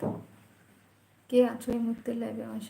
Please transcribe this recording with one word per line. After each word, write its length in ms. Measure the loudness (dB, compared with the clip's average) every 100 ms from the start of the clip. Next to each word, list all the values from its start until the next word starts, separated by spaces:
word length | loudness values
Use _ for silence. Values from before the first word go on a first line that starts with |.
থাকো। 200 | -6 -6 -10 -20 -20 -20 -20 -20 -20 _ _ _ 2
কে 80 | 6 6
আছো 160 | 4 -2 0
এই 40 |
মুহূর্তে 260 | 0 -2 -4 -4
লাইভে 200 | -4 -6 -6
আমার 160 | -8 -6